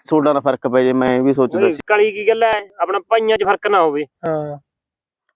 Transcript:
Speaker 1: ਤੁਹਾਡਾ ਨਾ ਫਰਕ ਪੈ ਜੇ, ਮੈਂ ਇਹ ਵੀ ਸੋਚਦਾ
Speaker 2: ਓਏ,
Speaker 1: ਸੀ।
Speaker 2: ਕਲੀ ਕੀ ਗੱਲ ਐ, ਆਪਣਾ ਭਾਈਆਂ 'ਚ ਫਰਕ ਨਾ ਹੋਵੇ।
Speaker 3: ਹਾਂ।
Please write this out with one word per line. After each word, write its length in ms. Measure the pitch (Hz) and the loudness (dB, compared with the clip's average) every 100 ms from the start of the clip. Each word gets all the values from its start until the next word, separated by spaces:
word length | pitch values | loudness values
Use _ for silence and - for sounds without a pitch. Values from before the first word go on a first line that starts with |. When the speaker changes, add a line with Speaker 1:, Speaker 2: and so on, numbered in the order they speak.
| - | -2
Speaker 1:
ਤੁਹਾਡਾ 240 | 156 147 | 0 2
ਨਾ 80 | 139 | 0
ਫਰਕ 280 | 139 127 127 | 0 -2 0
ਪੈ 140 | 127 | 2
ਜੇ, 100 | 127 | 2
ਮੈਂ 160 | 131 127 | 2 0
ਇਹ 140 | 127 | 2
ਵੀ 120 | 131 | 0
ਸੋਚਦਾ 300 | 135 127 - | 2 0 2
Speaker 2:
ਓਏ, 80 | 185 | 0
Speaker 1:
ਸੀ। 80 | 147 - | -2 -2
Speaker 2:
ਕਲੀ 240 | 208 214 | 0 0
ਕੀ 160 | 202 208 | 0 -2
ਗੱਲ 140 | 226 | 0
ਐ, 100 | 226 214 202 - | 0 0 -6 -8
ਆਪਣਾ 180 | 175 196 - | -4 -4 -2
ਭਾਈਆਂ 280 | 226 220 214 | -2 0 0
'ਚ 80 | |
ਫਰਕ 220 | 190 196 202 | 0 -2 0
ਨਾ 160 | 202 | 2
ਹੋਵੇ। 220 | 165 147 143 _ 170 | 2 0 -6 _ -6
Speaker 3:
ਹਾਂ। 300 | 156 147 143 _ _ _ _ _ _ _ | -4 -6 -12 _ _ _ _ _ _ _